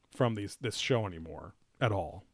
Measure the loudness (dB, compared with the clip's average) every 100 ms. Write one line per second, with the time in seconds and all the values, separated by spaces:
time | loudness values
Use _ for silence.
0 | _ 2 2 2 -4 -4 -4 0 2 2
1 | 2 -4 -8 -10 -12 -16 _ 0 2 2
2 | -2 -6 -14